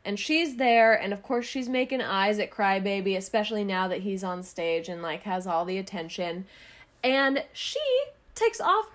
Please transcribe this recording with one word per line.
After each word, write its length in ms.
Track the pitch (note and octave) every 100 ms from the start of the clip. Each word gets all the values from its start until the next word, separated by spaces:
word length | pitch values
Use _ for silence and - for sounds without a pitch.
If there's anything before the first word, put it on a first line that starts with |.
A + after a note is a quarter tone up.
And 160 | - G#3
she's 380 | - D#4 E4 A#3+
there, 360 | B3+ A#3 A3+
and 200 | A3 G3
of 100 | G3+
course 220 | - A#3+ A#3+
she's 240 | C4+ B3
making 320 | B3+ B3+ C4
eyes 380 | - G3 G#3+ G#3
at 120 | -
Crybaby, 640 | - G3 F#3+ G3+ G3 F#3+ F#3+
especially 480 | F#3+ G#3+ G#3 G#3+
now 240 | G3+ F#3 F#3
that 140 | F#3
he's 200 | G3 F#3+
on 220 | F#3+ F3+
stage 460 | F#3 - E3 E3 E3+
and, 120 | E3+
like, 220 | E3+ D#3+
has 240 | G#3 F#3 F#3
all 160 | E3+
the 140 | F3 F#3+
attention. 640 | F#3+ F3+ E3 - F3 F3 F#3+ - - - - _ B3+
And 400 | C4+ C4+ C#4 -
she 260 | - - C#5 C#5+ B4+ C#5+ - _ -
takes 240 | A4+ -
off 300 | - G#4 G#4+